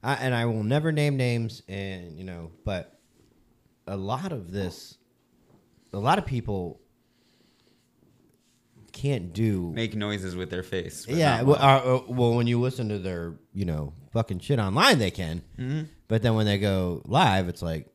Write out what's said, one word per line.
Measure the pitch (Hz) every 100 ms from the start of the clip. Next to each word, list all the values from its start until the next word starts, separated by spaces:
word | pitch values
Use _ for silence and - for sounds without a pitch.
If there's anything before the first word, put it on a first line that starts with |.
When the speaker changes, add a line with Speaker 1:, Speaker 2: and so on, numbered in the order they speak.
Speaker 1:
I, | 127 135
and | 127
I | 123
will | 117 110
never | 107 143 160
name | 151 147 135
names, | 123 120 113 - -
and, | 98 98 92 87 78
you |
know, | 92 87 82 85 -
but | 92 - _ _ _ _ _ _ _ _ _ -
a | 98
lot | 98 127 190
of | 143 85
this, | 98 92 - - - _ _ _ _ _ _ _ _ _
a | 104
lot | 113 190
of | -
people | 127 110 98 87 - _ _ _ _ _ _ _ _ _ _ _ _ _ _ _ _ _ _ _ _ -
can't | - 135 131 87
do | 85 113 98 85
Speaker 2:
Make | 80 113
noises | 107 104 104 92 90
with | 92
their | 90
face, | 92 95 85 - -
but | 156
Speaker 1:
Yeah, | 151 117
Speaker 2:
not | 131
Speaker 1:
well, | 147
Speaker 2:
well. | 139
Speaker 1:
uh, | 135 127 127
uh, | -
well, | 123 120
when | 117 120
you | 120
listen | 127 127 110
to | 104
their, | 92 87 85 78 _
you | 98
know, | 92 78 73 80 -
fucking | 117 110 90
shit | - 143
online, | 98 107 247 160
they | 110
can. | - 82 85 - -
Speaker 2:
Mm-hmm. | 123 151 151 - _
Speaker 1:
But | 113
then | 117
when | 110 107
they | 101
go | 101 95 90 82 -
live, | 123 160 95 90
it's | 85
like | 85 80 -